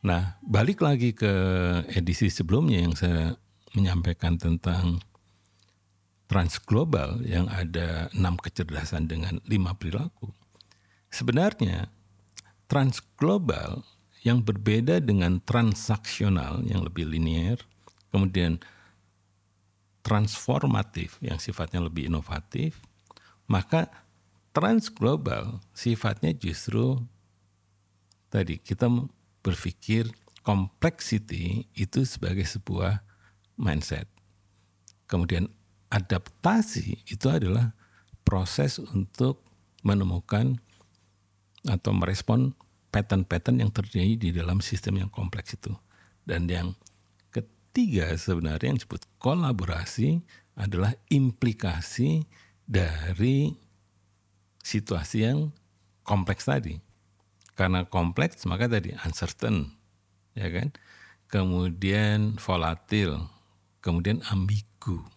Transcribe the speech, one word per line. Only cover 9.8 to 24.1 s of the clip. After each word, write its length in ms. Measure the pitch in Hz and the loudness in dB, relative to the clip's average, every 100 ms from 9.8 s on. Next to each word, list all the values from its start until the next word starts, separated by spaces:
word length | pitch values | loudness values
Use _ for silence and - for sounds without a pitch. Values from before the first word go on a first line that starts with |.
| 87 95 165 _ - - _ _ - _ _ _ _ | -4 -4 -6 _ -16 -16 _ _ -20 _ _ _ _
Sebenarnya 800 | - 123 120 190 - 104 87 95 - _ _ _ - - _ _ | -6 -2 2 2 0 -2 -2 -6 -12 _ _ _ -20 -20 _ _
transglobal 1120 | 143 135 127 - _ 151 202 165 - - - - _ _ _ | 2 2 0 -8 _ 2 2 2 -2 -4 -8 -10 _ _ _
yang 220 | 117 120 | 2 2
berbeda 560 | 110 101 104 107 120 175 | 2 0 2 2 4 2
dengan 400 | 139 101 87 90 | 4 4 4 2
transaksional 1200 | - 120 113 107 - 107 - - 104 92 69 78 - | 2 2 2 2 0 -2 -2 -2 2 2 0 -4 -2
yang 160 | 95 | -2
lebih 240 | - 87 80 | -2 -4 -4
linear, 480 | 80 80 82 85 123 - _ - _ _ | 0 0 0 0 -2 -6 _ -20 _ _
kemudian 480 | 98 95 92 87 80 - - - _ _ _ _ _ _ _ _ _ _ _ | 0 2 2 0 0 -6 -20 -20 _ _ _ _ _ _ _ _ _ _ _
transformatif 1120 | - 107 107 - - 135 143 113 104 - 82 - | 0 2 2 -2 -2 0 2 0 -2 -6 -10 -8
yang 160 | 123 82 | -6 -6
sifatnya 400 | - 95 82 90 | -8 -6 -4 -2
lebih 320 | 85 82 69 | -4 -4 -2
inovatif, 640 | 78 - 78 - - 156 - - _ _ - - _ _ | -2 -2 -8 -8 -4 -4 -6 -18 _ _ -20 -20 _ _
maka 400 | 98 92 160 165 - _ | 0 2 0 0 -8 _